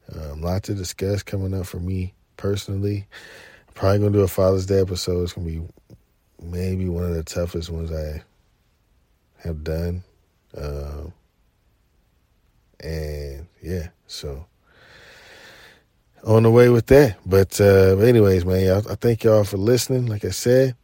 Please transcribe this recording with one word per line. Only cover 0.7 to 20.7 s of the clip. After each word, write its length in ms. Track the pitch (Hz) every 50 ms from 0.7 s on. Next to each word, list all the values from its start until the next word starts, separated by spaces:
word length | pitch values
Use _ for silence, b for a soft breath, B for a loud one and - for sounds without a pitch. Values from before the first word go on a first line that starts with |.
| 101
discuss 480 | 98 92 87 - - 95 95 101 101
coming 320 | - - - 98 95 92 95
up 140 | 95 90 -
for 120 | - 90
me 360 | 87 90 95 92 92 92 _ _ _ _ _ -
personally. 680 | - 98 101 101 - - 98 98 98 101 104 101 98 _ B B B B B B B B B B B B _
Probably 260 | - - 95 101 104
gonna 120 | 104 104
do 100 | 101 101
a 60 | 98 90
Father's 380 | - - 95 92 95 95 92
Day 160 | 92 98 98
episode. 420 | 95 90 95 87 - - 90 87 87
It's 80 | 85 -
gonna 140 | - 90 82
be 140 | 80 82 80 85 - _ _ _ 110 _ _ _ _ _ _ _ _ _
maybe 480 | 80 85 87 87 92 92 95 92 92 90
one 160 | 85 85 87
of 80 | 90 85
the 100 | 82 80
toughest 460 | - - - 87 85 - 85 82 85
ones 200 | 82 80 82 80
I 300 | 80 78 76 76 76 78 - _ _ _ _ _ _ _ _ _ _ _ _ _ _ _ _ _ _ _ _ _ _ _ -
have 200 | 85 82 76 76
done. 400 | 80 78 80 85 85 87 90 90 _ _ _ _ _ _ _ _ _ -
Um, 580 | - 151 147 143 71 71 71 71 76 80 - - _ _ _ _ _ _ _ _ _ _ _ _ _ _ _ _ _ _ _ _ _ _ _ _ _ _ _ _ _ _ _ _ _
and 680 | - 78 80 80 78 76 76 73 71 71 69 71 80 - _ _ -
yeah, 240 | 78 92 90 80 85 _ _ _ _
so 380 | - - - 76 69 71 85 _ _ _ B B B B B B B B B B B B B B B B B B B B B B B B B B _ _ _ _ _ _ -
on 180 | - 110 113 113
the 80 | 113
way 180 | 113 120 123 120
with 180 | 120 117 110 -
that. 300 | 131 139 147 120 98 - _
But, 340 | 92 92 95 95 - - -
uh, 340 | 104 101 98 98 95 95 95
but 80 | 95 107
anyways, 420 | 123 123 113 104 98 95 92 87
man, 200 | 92 92 92 95
y'all, 260 | 92 92 98 104 -
I 40 | 101
thank 280 | - - 120 117 107 -
y'all 220 | 113 110 107 104
for 120 | 98 - 95
listening, 500 | 95 110 127 120 - - 131 127 123 117
like 180 | 110 101 -
I 60 | 92
said. 440 | 95 - - 123 123 131 135 131